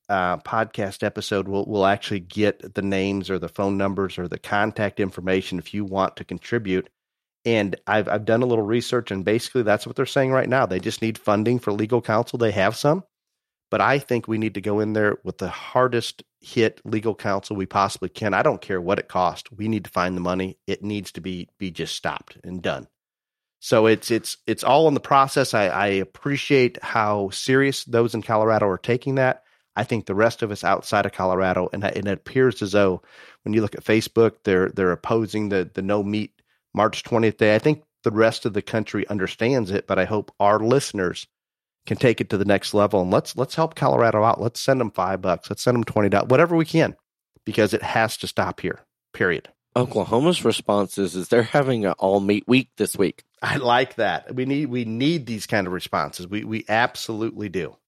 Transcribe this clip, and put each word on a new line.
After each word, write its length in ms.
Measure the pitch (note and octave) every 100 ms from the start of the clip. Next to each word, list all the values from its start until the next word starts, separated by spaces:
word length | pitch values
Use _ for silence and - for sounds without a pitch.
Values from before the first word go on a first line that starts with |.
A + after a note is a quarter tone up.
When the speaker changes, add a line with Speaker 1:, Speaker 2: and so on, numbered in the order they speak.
| -
Speaker 1:
uh, 280 | G2 F2+ E2+
podcast 640 | - A2+ A2 - G2 -
episode, 460 | G#2 G#2 - G2+ F#2+
we'll, 160 | G2 G#2
we'll 200 | G#2 F#2+
actually 340 | G2+ - G2+
get 540 | F2+ G#2 G#2 - G2
the 80 | G2+
names 480 | G2 G2 G2 G2 F2+
or 80 | F#2
the 100 | F2
phone 280 | - G2 G2
numbers 420 | G2 F#2+ F#2+ -
or 100 | F2
the 100 | F2+
contact 640 | - G#2 G#2+ A2 G2+ -
information 580 | G2 - F#2 F#2+ - F#2
if 160 | -
you 100 | G2+
want 320 | G2 F#2+ F#2+ -
to 80 |
contribute. 640 | - F2+ - A#2+ G2 F#2 - _ _ _ _ _
And 320 | A#2 A2+ G2+ - -
I've, 220 | G#2+ F#2+
I've 160 | G#2+
done 180 | A2 A2+
a 40 | B2+
little 180 | A2+
research, 460 | G#2 A#2 A2+ B2 A#2
and 140 | G2
basically 380 | F#2 A2+ - B2+
that's 240 | G#2 G#2 A#2
what 100 | A#2+
they're 100 | C3
saying 240 | C#3+ C3
right 180 | C3 -
now. 180 | C3 A2
They 140 | F#2
just 220 | A2 -
need 160 | A2+ A2
funding 400 | - G#2 A2 B2
for 140 | -
legal 280 | G2+ A2 A#2+
counsel. 380 | - A2 A#2 B2+
They 140 | A2+
have 240 | G2+ G2 A2
some, 280 | D3 F3+ - _ _ _ _ _ _
but 100 | G#2
I 180 | G#2 C#3
think 300 | - A#2+ A2
we 100 | A2
need 160 | A2
to 60 | G2+
go 200 | G2+ G#2
in 120 | G#2+
there 260 | G#2+ G#2 -
with 140 | F#2 -
the 100 | F2+
hardest 720 | - - B2+ B2+ A#2+ - - - _
hit 400 | - - A2 -
legal 300 | A2 A2 A2
counsel 400 | G2 G#2+ G2 -
we 120 | G2+ F#2
possibly 420 | G2+ G2 - F#2
can. 260 | - G#2+
I 80 | F#2+
don't 180 | D3 G2+
care 200 | - F#2
what 180 | F2 G2+
it 100 | -
costs. 420 | F#2 F2 - -
We 160 | F#2+ A2
need 160 | G#2+
to 60 | F2
find 260 | F#2 F2+ F2+
the 40 |
money. 380 | F2+ F#2 F#2+ - -
It 160 | G2
needs 300 | G2+ G#2 F#2+
to 80 | -
be, 280 | F2+ F2+ F2 _
be 120 | F#2+
just 240 | E2 D#2
stopped 420 | - E2+ D2 - -
and 180 | F2+ F2+
done. 280 | F#2 C#2 - _ _ _ _ _ _ _
So 260 | - A2+ A2
it's, 240 | G#2+ -
it's, 280 | A2+ - - -
it's 160 | G#2+
all 240 | - C#3+ D#3+
in 60 |
the 60 | C3+
process. 540 | - C#3 C3+ D3 B2+
I, 140 | A2+ F#2+
I 180 | C2 G#2
appreciate 960 | G2 F#2 - C#3 C#3 - C#3+ B2 -
how 480 | - A#2 G#2 G#2 G2
serious 540 | G2+ - C3 C#3 C3
those 280 | - A#2 A#2
in 100 | A2+
Colorado 440 | G2+ A2 A2 G#2+ G#2
are 80 | F2+
taking 380 | - B2 C#3
that. 300 | C3+ B2+ - _ _ _ -
I 80 |
think 220 | - A#2 -
the 100 | G2
rest 260 | A2+ -
of 80 | A2
us 140 | G2+
outside 420 | F2+ G2 - G#2+ G2
of 60 |
Colorado, 560 | - F#2 F#2 F#2+ F#2 F2+
and, 120 | G2
and 240 | G2 - G2+
it 100 | F#2+
appears 420 | - C3 B2+ -
as 120 | G2+
though 300 | G2+ G2 F2 - - - _
when 100 | G#2+
you 80 | A2
look 140 | G#2 -
at 80 |
Facebook, 540 | - A2 - A2+ A2+ -
they're, 260 | - F#2 F#2
they're 200 | - F#2
opposing 580 | E2+ - A2+ G#2+ G#2+ G#2
the, 220 | G2 E2+
the 80 | -
no 220 | F#2+ G#2
meat 300 | G2+ G#2+ G#2 _ _ _ _
March 300 | G2 G#2+ -
twentieth 320 | - A#2 A2 -
day. 180 | G#2+
I 60 | G#2+
think 240 | D3+ D3+ _ _
the 80 | A2
rest 360 | G2+ A2+ - A#2
of 60 |
the 100 | G2+
country 440 | - A2+ G2+ G#2 -
understands 640 | F#2 F#2 - A2+ C3+ F#2+
it, 160 | G2 -
but 120 | F#2
I 80 | F2+
hope 280 | G#2+ - -
our 180 | G2+ G#2+
listeners 680 | A2 C3+ - G2+ F2+ F2 - _ _ _ _ _ -
can 100 | A2+
take 240 | B2+ A2
it 100 | A2
to 80 | G2+
the 60 |
next 300 | G2 G2 -
level. 260 | G#2 G2+ G2+
And 80 | F2+
let's, 260 | A2 - -
let's 180 | C3
help 200 | - D#3+
Colorado 480 | - C#3 B2+ A2+ G#2+
out. 180 | A2 -
Let's 200 | A2+ -
send 200 | - C3
them 100 | A2
five 300 | - F#2 F#2+
bucks. 300 | F#2+ F2 -
Let's 120 | G#2
send 120 | -
them 100 | A#2+
twenty 240 | A2+ G#2+ G2+
dollars, 200 | G2 -
whatever 280 | C3 E3+ E3+
we 80 |
can, 320 | D#3+ D#3+ A2+ - _ _ _ _
because 300 | - A2 G#2
it 80 | G#2+
has 340 | - A#2 A2 -
to 80 | F#2
stop 340 | - F#2 -
here, 200 | - - _ _ _
period. 360 | - F#2+ D#2+ - _ _
Speaker 2:
Oklahoma's 680 | A#2+ - G#2+ F2 A2+ D#3+ F3
response 540 | A#2 - - G#2 F#2+ -
is, 180 | F#2+ F2+
is 120 | F2+
they're 140 | A#2
having 440 | A2+ D3 C3+ A#2+ G2
an 60 |
all 280 | - F#2+ G2+
meat 240 | G2 G#2 -
week 220 | B2+ - -
this 180 | G2+
week. 300 | - F#2 - _ _
Speaker 1:
I 140 | - C#3+
like 400 | B2 B2 C3 -
that. 380 | G2+ E2 -
We 100 | B2
need, 220 | C3 C#3 D3
we 180 | B2
need 400 | A2+ A2+ C#3+ E3+ A#2
these 200 | A2 -
kind 200 | A2 F2+
of 60 |
responses. 560 | F2+ - F#2 D2 - F2+
We, 160 | G#2
we 220 | G#2+ A2 -
absolutely 800 | A2 B2 - - A2 A2 - G#2
do. 280 | F#2 D2 -